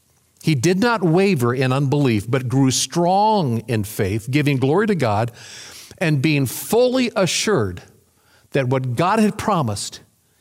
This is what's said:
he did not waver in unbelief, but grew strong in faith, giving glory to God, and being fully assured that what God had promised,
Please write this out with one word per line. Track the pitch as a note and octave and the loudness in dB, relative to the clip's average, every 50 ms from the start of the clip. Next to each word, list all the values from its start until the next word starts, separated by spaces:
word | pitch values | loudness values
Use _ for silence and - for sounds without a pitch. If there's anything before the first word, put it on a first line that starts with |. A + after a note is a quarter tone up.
| _ _ _ _ _ _ _ _ | _ _ _ _ _ _ _ _
he | - - D#3 | -2 0 0
did | C3 A2+ E3 F#3+ F#3 | 2 2 2 2 2
not | A3 A#3+ A#3 G#3+ F#3+ | 2 0 0 2 2
waver | E3+ D#3 F3+ G3 G3+ F#3+ C3+ A#2+ A#2+ B2 | 2 2 4 4 2 2 2 2 0 0
in | B2+ C3+ B2+ B2+ | 2 0 0 2
unbelief, | C#3 D3 C3 C#3+ D3 C#3+ C3 A2+ G#2 F#2 A2+ | 0 0 0 0 2 2 2 2 0 0 -2
but | B2+ C3+ B2 B2 | -2 -2 -2 0
grew | A#2 C3+ C#3 C3 | 0 2 2 2
strong | B2+ - - - - E3+ F3 E3+ F#3 G3 G#3 A3 A3 G#3 E3+ C3 A2+ A2+ G#2+ - | 2 0 -4 -4 -2 0 0 2 2 2 2 2 2 0 0 0 -2 -4 -4 -2
in | B2 A2 G2+ | -4 -4 -4
faith, | - - - A2 F#2 G2+ A2+ - - | -4 -4 -4 -2 -2 -2 -4 -4 -2
giving | B2+ D3 D3 C#3+ C#3+ B2+ | -2 0 2 2 0 0
glory | C3+ C3+ D3+ F#3+ A3 G#3+ | 2 2 2 2 2 0
to | G#3 | 0
God, | E3 B2+ A2+ G2+ G2+ A2+ A#2 - - - - - - - - - - - - - - | 0 0 0 0 0 -2 -2 -6 -12 -20 -20 -20 -20 -20 -20 -20 -20 -20 -18 -8 -4
and | F#3+ D#3+ D3+ C#3 | -2 0 0 0
being | B2+ D#3+ D3+ C#3+ C3+ | 0 0 0 0 0
fully | A#2 - - - - - A3+ B3+ B3+ B3 C4 B3 A#3+ - | -2 -4 -8 -6 0 2 2 2 2 2 0 -2 -2 0
assured | G3+ F#3+ E3 - - - A3 G#3 C#3+ A2 F#2+ F2 F2 - - _ _ _ _ _ _ _ _ _ _ _ _ | 0 -2 0 0 -2 0 0 0 0 0 -2 -4 -10 -16 -20 _ _ _ _ _ _ _ _ _ _ _ _
that | - D3 C3+ B2 | -2 -2 0 0
what | C3 C3 C3 B2+ A#2+ | 0 -2 -2 -4 -2
God | A#2 D#3+ F3+ G#3 A3+ | 0 0 2 2 2
had | G#3+ G#3 - - | 2 0 0 -2
promised, | - - G#3 E3+ C#3+ A2+ G#2 - - - - - - _ _ _ _ _ _ _ | -2 -2 0 0 0 -2 -4 -6 -8 -12 -12 -16 -20 _ _ _ _ _ _ _